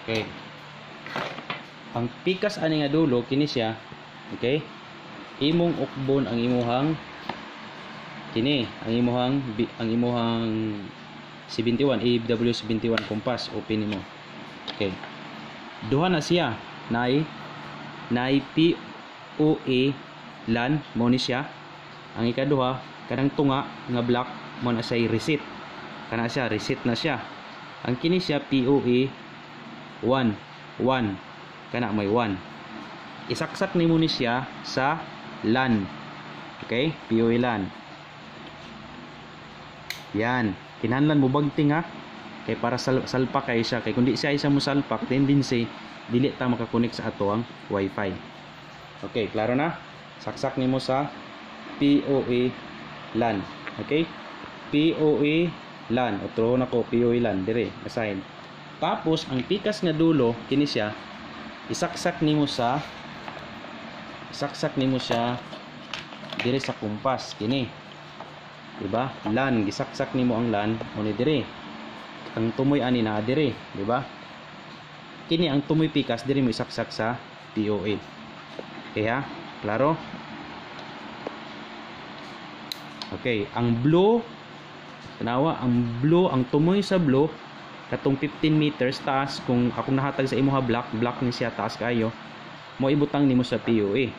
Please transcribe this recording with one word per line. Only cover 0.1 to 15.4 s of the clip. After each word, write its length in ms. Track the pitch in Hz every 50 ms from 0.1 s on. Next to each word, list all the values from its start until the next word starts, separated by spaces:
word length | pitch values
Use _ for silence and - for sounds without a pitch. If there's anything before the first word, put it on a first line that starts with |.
| 113 110 104 98 98 - - - - - - - - - - - - - - - - - - - - - - - - - - - - - - - -
Ang 160 | 120 120 117 - - -
pikas 320 | 185 185 185 - 208 202 -
ani 220 | 165 160 156 156
nga 80 | 147 139
dulo 320 | 143 156 165 147 123 120 113 -
kini 160 | 131 135 147
siya. 320 | 147 - 127 113 110 113 110 - - - - - - - - - - 110
Okay? 300 | - - 120 135 156 156 - - - - - - - - - - - - - - -
Imong 380 | 139 147 160 170 170 175 156 -
ukbon 500 | 127 135 - 139 135 131 139 139 135 95
ang 80 | 113
imuhang 640 | 117 117 123 123 123 120 117 117 127 139 156 160 147 - - - - - - - - - - - - - - - - - - - - - - - - - - -
kini, 320 | 113 113 135 147 139 117 98 - -
ang 100 | - 110 113 120
imuhang 420 | 123 123 120 123 123 127 135 143 135 127 107
bi-, 180 | 104 117 107 - -
ang 100 | 120 113 113
imuhang 500 | 120 120 120 120 120 117 117 117 113 113 113 110 110 110 110 104 104 98 92 - - - - - - - - - - - -
seventy-one, 540 | - - 113 120 117 117 135 143 127 107
A 80 | 104 123 120 120 113
W 260 | 113 120 110 117 120
seventy-one 540 | 120 - - 107 113 110 104 117 113 110 107
compass, 480 | 95 107 107 - 131 123 113 - - -
open 320 | 107 107 - 110 110 107
nimo. 160 | 104 104 95 90 - - - - - - - - - - - - - -
Okay. 160 | - 104 98 95 92 - - - - - - - -